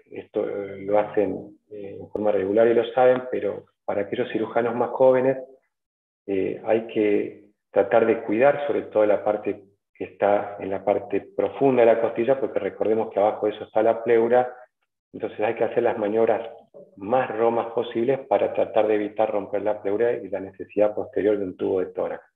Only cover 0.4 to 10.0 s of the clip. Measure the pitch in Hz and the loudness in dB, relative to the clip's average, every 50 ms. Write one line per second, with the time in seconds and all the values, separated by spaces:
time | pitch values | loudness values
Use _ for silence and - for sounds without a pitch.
0.4 | 104 107 104 101 101 98 98 98 98 98 101 104 104 - - 110 101 92 - - | -4 -4 -6 -6 -8 -10 -10 -10 -6 -2 0 0 0 0 0 0 0 0 -2 -8
1.4 | - - - _ _ - 107 104 101 98 98 - 101 - - 98 104 104 104 98 | -10 -14 -20 _ _ -18 -16 -14 -14 -14 -14 -16 -16 -10 -8 -4 -2 -2 0 0
2.4 | 95 95 101 110 113 120 117 117 113 113 - 131 127 127 127 123 123 - - 101 | 0 0 4 4 4 4 4 2 0 0 2 4 4 4 4 2 0 -4 -6 -4
3.4 | 104 101 95 - - _ _ _ _ - 98 101 101 - - 113 120 - - 110 | -4 -4 -6 -8 -12 _ _ _ _ -6 -4 -4 -4 -4 -4 -4 -4 -2 -2 -4
4.4 | 113 104 - 117 117 120 113 123 120 - - - 131 127 127 131 127 135 135 - | -4 -2 -2 -2 -2 0 0 -2 -2 -2 2 4 6 6 6 6 4 2 0 -2
5.4 | - - - _ _ _ _ _ _ _ _ _ _ _ _ _ - - 98 95 | -6 -14 -18 _ _ _ _ _ _ _ _ _ _ _ _ _ -8 -4 -2 -2
6.4 | 92 101 101 101 104 110 110 117 117 - - 113 107 104 101 104 104 104 - - | -2 -2 -4 -6 -2 0 0 0 0 -2 -2 0 2 2 2 0 0 -4 -8 -14
7.4 | - _ _ _ _ _ - 101 98 - - 117 113 113 107 - - - 104 110 | -20 _ _ _ _ _ 0 0 2 4 4 4 4 4 2 0 0 -2 0 4
8.4 | 127 143 143 143 - - 107 101 90 - - 107 107 104 101 95 - 107 104 104 | 4 4 4 2 -2 -2 -2 -4 -4 -2 0 2 4 4 2 2 0 -2 -2 -2
9.4 | - 104 95 - - _ _ _ _ _ _ - | -2 -6 -6 -8 -10 _ _ _ _ _ _ -14